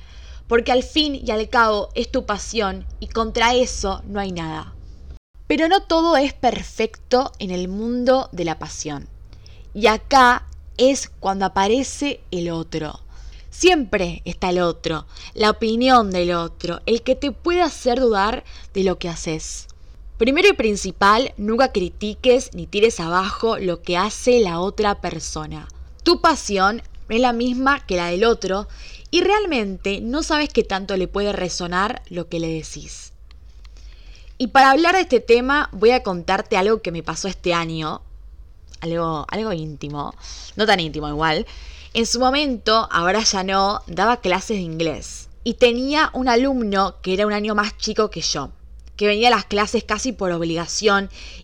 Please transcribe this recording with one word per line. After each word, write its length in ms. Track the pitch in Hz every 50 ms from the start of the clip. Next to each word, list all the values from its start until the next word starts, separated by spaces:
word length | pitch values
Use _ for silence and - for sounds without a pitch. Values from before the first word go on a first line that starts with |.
| - - - - - - - - - -
Porque 240 | 233 233 233 -
al 100 | 247 254
fin 320 | 247 - - 311 302 302 277
y 160 | 262 - -
al 180 | 214 220 220 -
cabo 420 | - 240 226 220 214 208 196 - -
es 160 | - 233 -
tu 160 | - 262 -
pasión 580 | - 214 185 - - - 226 208 190 185 190 185 - - -
y 80 | -
contra 480 | - - - 226 220 202 233 226 233 254
eso 480 | 247 254 - - - - 196 190 - - -
no 100 | 202 202
hay 140 | 196 190
nada. 420 | 180 170 165 160 156 156 160 - - - - - - - - - - - _ _ _ - -
Pero 220 | - 311 294 320 330
no 160 | 370 392 -
todo 320 | - 330 330 330 339 330
es 160 | 262 285 269
perfecto 960 | - - - 247 214 180 180 - - - 220 220 - - - - - 247 269 - - -
en 140 | 208 185
el 160 | 180 180 180 185
mundo 600 | 185 202 220 233 240 247 247 254 262 262 - -
de 120 | - 175 170
la 140 | 165 160 -
pasión. 500 | 156 156 - - - 151 147 139 - - - - - - - - - - - - - -
Y 140 | - 208 208
acá 640 | 220 220 220 - - 285 269 254 247 247 - - - - - - - - -
es 340 | 240 262 277 - - - - -
cuando 240 | - 196 190 196 196
aparece 760 | 185 - 196 196 208 226 269 262 - - - 285 285 262 - - -
el 180 | - 180 170 170
otro. 480 | 165 165 160 160 - 160 151 147 - - - - - - - - - - - -
Siempre 720 | - - - 370 359 311 254 190 - 202 185 175 165 - -
está 260 | 175 175 - - 185
el 80 | 180 180
otro, 480 | 180 170 165 170 - 165 160 151 - - - - - - -
la 160 | - 214 214
opinión 600 | 214 214 226 220 226 233 247 262 254 240 220 196
del 220 | 185 180 175 175 175
otro, 460 | 170 170 165 - - - - - - -
el 160 | - 226 233
que 120 | - 262 262
te 160 | 254 - 285
puede 320 | - - - 330 349 359
hacer 380 | 359 302 - - - 247 240 254
dudar 420 | 262 233 214 196 196 214 240 - - - - - - -
de 100 | - 196
lo 160 | 190 185 180 -
que 100 | - 175
haces. 600 | 165 156 - 175 156 160 - - - - - - - - - - - - - - -
Primero 300 | - 233 240 269 320 349 403
y 40 |
principal, 800 | - - 240 220 208 190 - 190 175 - 202 196 214 226 - - -
nunca 360 | - 208 208 226 233 269 262
critiques 800 | 262 208 180 170 - - 208 208 208 - - 254 240 254 247 - -
ni 140 | 175 165 -
tires 320 | - 208 208 233 226 -
abajo 580 | 165 160 170 185 190 190 - - - 226 220 -
lo 240 | 190 180 170 -
que 140 | - - 175
hace 420 | 175 190 214 - - - 254 247 247
la 220 | 220 180 165 170
otra 400 | 180 202 196 - 214 202 202 -
persona. 680 | - 175 170 160 - - - 160 156 151 156 151 151 - - - - - - - -
Tu 160 | - 349 349
pasión 640 | - 330 302 - - - 202 190 185 196 226 233 - - - - - -
no 80 | 220
es 40 | 233
la 120 | 254 247
misma 520 | 233 233 240 254 247 254 262 269 285 269 -
que 120 | - 190
la 100 | 175 175
del 160 | 175 175 180
otro 460 | 220 233 226 - - 185 185 196 214 - - - - - - - - -
y 120 | - 349
realmente 800 | 359 370 403 427 415 359 302 247 214 196 190 180 - 196 202 190
no 220 | 214 226 247 302
sabes 280 | 311 - 330 294 302 285
qué 120 | - 240
tanto 340 | 226 - 196 190 196 190 196
le 120 | 190 180 165
puede 240 | - 196 202 202
resonar 680 | 196 185 180 175 - - 180 170 175 180 196 214 240 - - -
lo 180 | 175 175 165 170
que 100 | 170 170
le 80 | 165
decís. 640 | 165 160 160 151 - - 151 151 - - - - - - - - - - - - - - - - - - - - - - - - - - - - - - -
Y 80 | 262
para 240 | 208 - 269 269 269
hablar 240 | 269 302 339 339 370
de 60 | 381
este 180 | 359 359 262 233
tema, 500 | - - 233 240 254 262 277 294 - -
voy 180 | - 196 208 233
a 140 | 247 247 233
contarte 520 | 208 185 175 165 - 190 196 214 - 220
algo 240 | 190 185 214 226 214
que 120 | - 185
me 100 | 170 165
pasó 240 | 160 - 160 - -
este 260 | 196 185 - - 180
año. 480 | 170 170 170 165 165 160 156 156 170 - - - - - - - - - - - - - - - - -
Algo, 440 | - 165 165 170 165 165 160 151 - -
algo 240 | - 202 220 220
íntimo, 640 | 185 160 156 156 151 143 - 147 147 147 143 - - - - - - - - - -
no 100 | - 214
tan 140 | 214 202 180
íntimo 300 | 165 156 147 156 151 147
igual. 360 | 147 147 160 160 156 170 226 - - - - - - - - -
En 140 | - 226 233
su 140 | 220 - 240
momento, 680 | 254 254 262 285 302 277 247 208 - 220 220 226 220 -
ahora 260 | - 170 170 180 190 220 220
ya 180 | - - 196
no, 400 | 185 190 190 196 196 196 208 - - -
daba 320 | 175 165 196 226 247 240
clases 380 | - 185 180 190 196 - 226 196
de 40 |
inglés. 640 | 180 165 160 160 165 160 139 - - - - - - - - -
Y 120 | - 240 214
tenía 560 | - 254 240 233 240 254 269 294 302 311 - -
un 140 | - 254 262
alumno 720 | 233 233 262 277 269 247 233 208 196 196 196 185 180 -
que 120 | - 180 185
era 120 | 185 208
un 60 | 208
año 240 | 208 208 208 220 214
más 200 | 208 208 208 - -
chico 320 | - 214 220 - 214 208
que 100 | - 170
yo, 320 | - - - 151 135 - - - - - - - - - -
que 120 | - 202 208
venía 180 | 208 208 233
a 60 | 247
las 120 | 240 208 196
clases 380 | - 208 202 214 208 - 220
casi 300 | - - 214 208 - 262
por 180 | 208 - 202 180
obligación, 800 | 175 170 170 165 165 165 170 - - - 202 214 202 196 196 196 - - - - - -